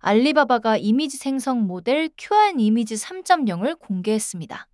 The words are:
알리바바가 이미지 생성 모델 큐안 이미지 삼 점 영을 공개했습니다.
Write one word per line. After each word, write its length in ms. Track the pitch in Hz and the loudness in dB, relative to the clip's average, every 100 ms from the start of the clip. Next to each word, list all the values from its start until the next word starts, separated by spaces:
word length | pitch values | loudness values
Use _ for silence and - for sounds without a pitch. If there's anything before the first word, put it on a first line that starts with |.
알리바바가 760 | - 208 269 302 269 247 226 220 | 2 2 4 2 2 2 2 0
이미지 380 | 208 233 302 - | 2 0 0 -4
생성 460 | 277 269 262 247 | -4 -4 -2 -2
모델 480 | 202 180 175 277 320 - | -2 -4 -2 0 -2 -6
큐안 400 | - 415 415 330 | 0 2 4 4
이미지 380 | 214 220 220 220 | 2 2 0 -6
삼 260 | - 370 | -8 -12
점 240 | 370 359 247 | 0 2 2
영을 300 | 170 226 330 | 0 -2 -4
공개했습니다. 920 | - 185 185 214 - 175 156 - - | -6 -6 -2 -2 -2 -10 -12 -14 -16